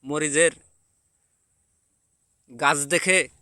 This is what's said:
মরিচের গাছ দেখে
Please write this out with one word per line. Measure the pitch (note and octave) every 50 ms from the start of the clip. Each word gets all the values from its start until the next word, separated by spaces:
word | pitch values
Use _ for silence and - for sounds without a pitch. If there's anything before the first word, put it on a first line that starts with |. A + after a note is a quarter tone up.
| _
মরিচের | C3+ D3 D3+ D3+ D3+ C#3 D3+ E3+ E3 - - _ _ _ _ _ _ _ _ _ _ _ _ _ _ _ _ _ _ _ _ _ _ _ _ _ _ _ _ _ _ _ _ _ _ _ _ _ _
গাছ | B2 A#2+ D3 C#3+ D#3 C#3+ C#3+
দেখে | C#3 E3+ E3 - F#3 F#3 F#3 D3 B2+ _ _